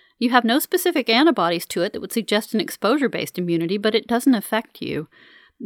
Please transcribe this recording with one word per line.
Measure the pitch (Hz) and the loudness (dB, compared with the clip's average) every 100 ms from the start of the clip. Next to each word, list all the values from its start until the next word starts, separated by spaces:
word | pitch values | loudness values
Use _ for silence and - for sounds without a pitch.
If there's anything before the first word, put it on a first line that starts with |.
| _ - | _ -4
"You | 240 | 2
have | 247 | 2
no | 226 262 | 2 0
specific | - 359 359 311 233 | 0 -2 0 0 2
antibodies | 226 320 262 170 170 - | 4 4 4 0 -2 -4
to | 185 | -2
it | 190 | -2
that | - | -4
would | - | -6
suggest | 226 208 208 - | -4 0 -2 0
an | 214 | -4
exposure-based | - - 202 285 247 165 - - | -4 -2 0 2 0 -2 -6 -4
immunity, | 175 170 165 202 | -2 -2 -2 -2
but | 214 208 | 0 0
it | - | 0
doesn't | 233 277 233 | 0 4 2
affect | - 214 - - | 0 -4 -4 -10
you. | - - 160 _ - - _ - | -8 -6 -8 _ -20 -20 _ -14